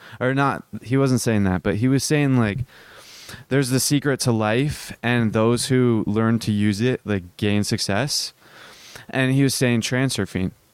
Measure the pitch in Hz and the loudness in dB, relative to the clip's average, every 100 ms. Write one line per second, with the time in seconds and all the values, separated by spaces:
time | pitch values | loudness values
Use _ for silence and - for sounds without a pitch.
0 | - - 127 135 139 90 - 107 110 135 | -20 -6 -2 0 -2 -2 -10 -16 -2 0
1 | 135 123 120 107 98 92 104 98 131 135 | 2 2 2 2 2 0 -2 0 0 0
2 | - 151 143 127 107 98 - - - - | 0 0 2 2 0 -2 -8 -12 -20 -20
3 | - - - - - 135 123 131 - 143 | -20 -20 -20 -20 -2 -2 0 0 0 0
4 | 143 127 127 110 107 117 147 - - - | 0 0 0 2 2 0 0 -4 -12 -6
5 | 117 120 110 110 113 120 - 127 123 113 | -2 0 2 2 2 2 2 2 4 2
6 | - 107 113 113 113 104 104 101 123 123 | 0 0 2 2 0 0 0 2 0 -2
7 | 107 101 87 - 104 104 101 110 - 101 | -2 -4 -4 -4 0 0 0 -2 -2 -2
8 | 139 - - - - - - - - - | -2 -4 -6 -12 -20 -20 -20 -20 -20 -20
9 | - 135 131 135 135 - 123 117 - 127 | -8 -2 0 2 2 2 0 0 0 -2
10 | 131 - 95 92 92 - _ | -2 -2 -4 -4 -4 -6 _